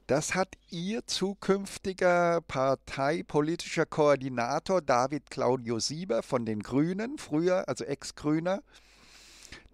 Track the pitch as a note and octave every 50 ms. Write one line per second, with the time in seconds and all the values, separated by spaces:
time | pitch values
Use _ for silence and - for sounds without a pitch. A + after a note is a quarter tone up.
0 | _ - B2 D3+ D3 - - F#3 F#3+ - - - _ _ - E3+ F3 F#3+ A3 B3
1 | - - - - F#3 G3 G3+ - - - F#3+ G3 G3 - - - - G3+ F#3+ -
2 | F#3 F3+ F3 F3 F3 E3+ E3+ E3+ - - - C3+ C3 C3+ C3+ - _ - - C#3
3 | C3+ C#3+ E3 F3+ - - - D3 D3+ D3+ E3+ E3 - - - E3+ D#3 - - E3
4 | D3 D3 C#3+ B2+ C3 C3+ B2+ A#2+ A#2 A#2+ C#3 E3 - - F#3+ F3+ D3+ C3+ B2+ A#2+
5 | B2+ C3+ D3+ C3+ - - - C3+ A#2+ A#2+ B2+ C3 A#2 A2+ A#2+ A2 - - C#3+ D#3+
6 | F#3 G3 A3+ A3+ - - C#3+ B2 A#2 A2 A2 G#2+ G2+ - A#2+ C3+ D#3 E3+ F#3 G3
7 | A3 B3+ D4 D#4 - - D3 D3+ E3+ F3+ F3+ F#3+ - - C3 - A#2+ - C#3 -
8 | - - - - - D3 D3+ E3 E3 F3+ F#3+ G3+ - _ - - - _ _ _
9 | - - - - - - - - - - - - - _